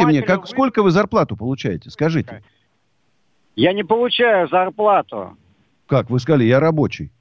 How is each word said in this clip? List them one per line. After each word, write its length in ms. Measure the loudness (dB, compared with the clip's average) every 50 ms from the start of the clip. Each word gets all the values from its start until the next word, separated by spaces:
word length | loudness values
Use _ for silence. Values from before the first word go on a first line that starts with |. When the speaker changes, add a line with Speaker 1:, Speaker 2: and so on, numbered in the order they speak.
| 2
Speaker 1:
мне, 140 | 2 2 2
Speaker 2:
предпринимателя 40 | 2
Speaker 1:
как, 160 | 0 -2 -2
Speaker 2:
вы- 60 | -4
Speaker 1:
сколько 360 | -6 -2 -2 -2 0 0 2 2
вы 80 | 2
зарплату 460 | 2 2 0 0 0 0 0 -2 -4
получаете? 520 | -8 -6 -8 -8 -6 -6 -6 -6 -8 -10 -16
Скажите. 520 | -6 -4 -2 -2 0 -2 -4 -6 -12 -18 -20 _ _ _ _ _ _ _ _ _ _ _ _ _ _ _ _ _ _ _ _ _ _
Speaker 2:
Я 180 | 0 0 2 2
не 100 | 0 -2
получаю 640 | 0 0 0 0 0 0 0 2 2 2 2 0 2
зарплату. 880 | 0 0 0 0 -2 0 2 2 2 2 0 -4 -10 -10 -10 -12 -14 _ _ _ _ _ _ _ _ _ _
Speaker 1:
Как? 220 | _ 0 0 0 0
Вы 100 | -2 -2
сказали, 260 | 0 2 2 2 4
"Я 140 | 4 4 4
рабочий". 520 | 2 2 2 0 -2 -2 -2 -8 -12 -14 _ _